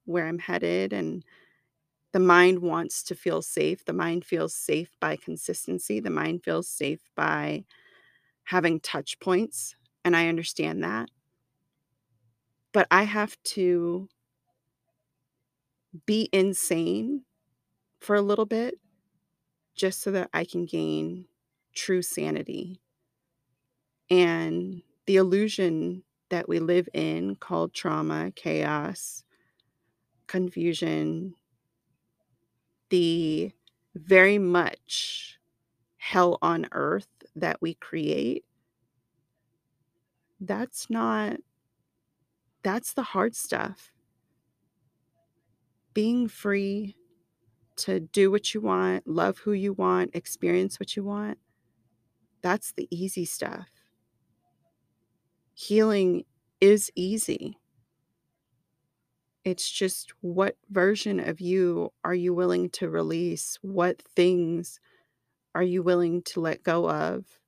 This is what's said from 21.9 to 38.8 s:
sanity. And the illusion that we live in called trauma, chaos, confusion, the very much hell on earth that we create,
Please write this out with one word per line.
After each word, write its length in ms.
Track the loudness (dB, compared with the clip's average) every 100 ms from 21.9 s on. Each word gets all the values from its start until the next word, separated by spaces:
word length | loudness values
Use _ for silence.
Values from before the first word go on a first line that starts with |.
| -2
sanity. 800 | -2 -4 -4 -4 -6 -10 -10 -14 _ _ _ _ _ _ _ _ _ _ _ _ 4
And 720 | 6 6 2 -2 -4 -4 -10 -16 _ 2
the 100 | 4
illusion 880 | 6 4 2 0 0 0 -2 -6 -12 _ -6
that 200 | -6 -2
we 100 | -2
live 300 | 2 2 2
in 420 | -2 -2 -2 -4 -6
called 380 | -4 -2 -2
trauma, 580 | -4 -4 -2 -2 -4 -6 -6
chaos, 880 | -4 -2 -2 -2 -4 -8 -12 -14 -20 _ _ _ _ _ _ _ _ _ -6
confusion, 1120 | -4 -4 -2 -2 0 -2 -2 -2 -4 -8 -12 _ _ _ _ _ _ _ _ _ _ _ _ _ _ _
the 640 | 2 2 2 0 -2 -4 -8 _ _ _
very 460 | -16 6 8 8 6
much 1000 | 4 2 2 -4 -8 -6 -6 -8 -12 -18 _ _ _ _ _ _
hell 420 | -2 4 4 4
on 260 | 0 0 -4
earth 360 | -4 -2 -2 -6 _ -20 -6
that 260 | -4 -2
we 140 | -4 -6
create, 720 | -8 -4 -2 -2 -2 -4 -8 _ _ _